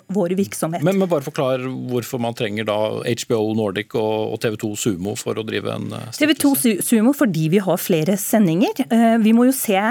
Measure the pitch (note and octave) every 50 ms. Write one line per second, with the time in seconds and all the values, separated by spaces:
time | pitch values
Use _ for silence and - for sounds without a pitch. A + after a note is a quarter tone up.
0 | - - F#3 G#3 F3 E3+ F#3+ F#3+ G3 - - - D#3+ D#3+ E3 E3+ C#3+ F3+ G3 F#3+
1 | F#3+ E3+ F3 C#3+ C3+ D3+ - - C#3 B2+ C3 B2+ B2+ C3 C3 C3 B2+ B2 B2 B2
2 | A2+ - - A#2+ A#2 A#2 A#2 - B2 G2+ G#2 A2 A2 G#2+ G#2 G#2+ A2 G#2+ A2 A2
3 | B2 B2 A#2+ A#2 - - A#2+ A2 G#2+ A2 A2 A2+ A2 G2+ F#2 G#2+ G#2 - - A#2+
4 | A2 A2 A2 A2 G#2+ A2 A2 G#2+ - A#2 G#2+ G#2 - G#2+ G#2 - - A#2+ F#2+ E2+
5 | F#2 G2+ A#2 - - A#2 A2 A2 A2 A2 G#2+ G2+ G#2+ A2 A2 A2+ A2+ A2 - -
6 | - A#2 - - D4+ D4 D#4 - - C#4+ C#4 - - A#3 G3+ - - - A#3+ G#3+
7 | G#3+ B3+ C#4+ - D4 G#3+ D3+ D#3+ D#3 D#3 F3 G#3 F#3+ F3+ E3 - - - F3 D#3
8 | D#3 - G#3 G3 - - A#3+ A3 G#3 D#3+ D#3+ F3+ C4+ G#4 G#4+ - B3+ - A#3 A3+
9 | A#3 A3+ A3+ A#3 G#3 A3 A3+ A#3 B3 B3+ C4 C4 - - F#3+ F#3+ G#3 A3+